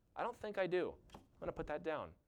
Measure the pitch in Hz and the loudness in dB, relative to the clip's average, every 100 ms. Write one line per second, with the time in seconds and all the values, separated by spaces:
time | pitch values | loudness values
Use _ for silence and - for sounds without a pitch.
0 | _ - 202 233 214 202 185 180 113 - | _ -2 -2 -2 -4 0 4 4 4 -2
1 | - - - - 165 175 165 151 175 151 | -16 -20 -20 -6 -4 -4 -2 -2 0 -2
2 | 90 - | -4 -10